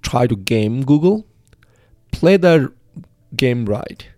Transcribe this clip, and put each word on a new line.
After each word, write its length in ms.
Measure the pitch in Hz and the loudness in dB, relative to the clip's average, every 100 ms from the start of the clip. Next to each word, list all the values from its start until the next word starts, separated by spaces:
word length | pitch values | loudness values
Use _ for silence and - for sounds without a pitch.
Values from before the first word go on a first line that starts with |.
try 240 | - 123 123 | -4 -2 -2
to 100 | 107 | -2
game 480 | 95 113 107 120 | -2 -2 -2 -4
Google. 420 | 135 147 170 214 - _ _ _ _ _ _ _ _ | 0 2 2 -2 -6 _ _ _ _ _ _ _ _
Play 240 | - 160 196 | 0 2 4
the 340 | 180 160 127 _ _ - - _ _ | 4 4 2 _ _ -20 -20 _ _
game 320 | - 127 120 110 | -2 -2 0 -2
right. 400 | 104 - - - | -4 -6 -16 -20